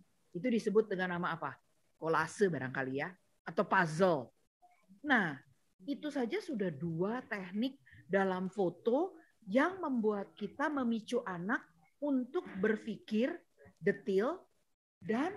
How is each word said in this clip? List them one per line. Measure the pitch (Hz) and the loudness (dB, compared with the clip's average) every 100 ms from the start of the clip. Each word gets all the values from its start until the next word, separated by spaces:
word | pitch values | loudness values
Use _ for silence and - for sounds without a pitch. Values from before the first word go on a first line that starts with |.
| _ _ _ | _ _ _
itu | - | -4
disebut | 254 233 208 208 214 | 0 2 4 2 2
dengan | 180 185 175 | 0 -2 -2
nama | 175 160 | -2 -2
apa? | 143 127 _ _ _ - | -6 -10 _ _ _ -6
Kolase | 156 156 160 - 196 | 0 2 2 2 2
barangkali | 147 127 139 131 135 | 2 -4 -4 -2 -2
ya, | 165 - _ _ - | -4 -10 _ _ -6
atau | 170 | -2
puzzle. | 190 190 170 156 190 151 113 _ _ _ - _ _ - 294 | 2 4 4 4 4 4 -2 _ _ _ -20 _ _ -6 2
Nah, | 247 175 135 - _ _ _ 185 | 2 2 -4 -14 _ _ _ -8
itu | 285 302 | -6 -4
saja | 285 233 392 | -2 -2 -2
sudah | 415 226 185 | -4 -4 -4
dua | 139 170 160 190 247 | -4 -4 -2 -2 -4
teknik | - 208 180 202 262 269 - - | -6 -8 -6 -4 -4 -6 -20 -18
dalam | - 196 190 185 185 | 0 2 2 0 -2
foto | 208 180 170 226 262 370 - - _ - | 0 0 0 2 2 0 -4 -20 _ 0
yang | 233 330 381 | 2 2 0
membuat | 320 247 214 208 196 - | -2 0 2 0 -4 -8
kita | 202 - 311 | -8 -2 -2
memicu | 277 240 226 214 262 | 0 0 -2 -2 -4
anak | 185 175 185 285 - _ _ - | -2 -4 -2 -4 -6 _ _ -6
untuk | 294 262 240 349 - 190 | 0 0 0 -4 -6 -2
berpikir | 214 214 226 196 - 214 269 349 _ _ - - | 0 0 -4 -10 -2 0 0 -2 _ _ -20 -4
detail | 196 196 - 190 247 359 - _ _ _ _ - | 0 0 2 2 2 -2 -10 _ _ _ _ -10
dan | 170 226 339 | -2 0 0